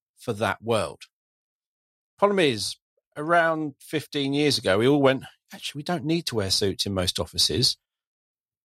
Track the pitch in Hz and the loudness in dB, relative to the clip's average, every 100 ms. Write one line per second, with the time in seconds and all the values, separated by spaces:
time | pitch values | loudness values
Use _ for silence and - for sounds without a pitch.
0 | _ _ - 104 104 - 110 110 80 - | _ _ -8 -2 -2 -4 -2 -2 -2 -8
1 | - _ _ _ _ _ _ _ _ _ | -20 _ _ _ _ _ _ _ _ _
2 | _ _ 202 196 151 110 98 - _ _ | _ _ 2 4 2 0 -4 -8 _ _
3 | _ - 151 170 165 160 151 127 - 156 | _ -10 0 2 2 0 -4 -8 -6 -6
4 | - 147 139 143 147 117 101 95 123 147 | -4 -4 -2 2 2 2 2 2 4 4
5 | 135 131 - - _ 196 - 143 143 175 | 4 2 -2 -20 _ -14 -12 -10 -6 -6
6 | 143 165 - 113 95 - 101 80 101 95 | -2 -4 -2 -4 -2 0 0 -2 -2 0
7 | 90 - 85 - - 76 127 - _ _ | -2 -2 -6 -2 0 2 0 -2 _ _
8 | _ _ _ _ _ _ | _ _ _ _ _ _